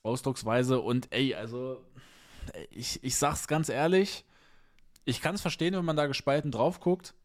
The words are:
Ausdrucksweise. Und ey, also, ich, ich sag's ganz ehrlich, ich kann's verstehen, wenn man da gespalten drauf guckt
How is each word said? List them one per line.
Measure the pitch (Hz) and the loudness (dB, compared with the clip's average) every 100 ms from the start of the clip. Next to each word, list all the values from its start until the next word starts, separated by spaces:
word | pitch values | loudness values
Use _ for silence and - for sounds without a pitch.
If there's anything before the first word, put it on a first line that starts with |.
Ausdrucksweise. | 110 123 135 127 113 120 127 127 | -4 -2 -2 -2 0 2 4 2
Und | 101 127 - | 2 0 0
ey, | 117 135 | -2 0
also, | - 113 123 127 131 - - - - - - - - - | -2 -8 -8 -8 -10 -14 -20 -20 -20 -20 -14 -14 -12 -14
ich, | - 127 - | -10 -8 -6
ich | 127 - | -4 0
sag's | 143 147 - | 0 0 0
ganz | 156 151 | 0 0
ehrlich, | 123 160 185 196 - _ _ _ - _ _ - - | 2 4 4 4 -2 _ _ _ -20 _ _ -20 -8
ich | - 117 | -4 -2
kann's | 156 202 | -2 -2
verstehen, | 170 - 165 | -4 0 0
wenn | 190 | 0
man | 165 151 | 0 2
da | 143 | 0
gespalten | 135 - 143 147 | 0 2 2 0
drauf | 117 147 180 | 2 2 2
guckt | 175 185 - - | 0 0 -4 -20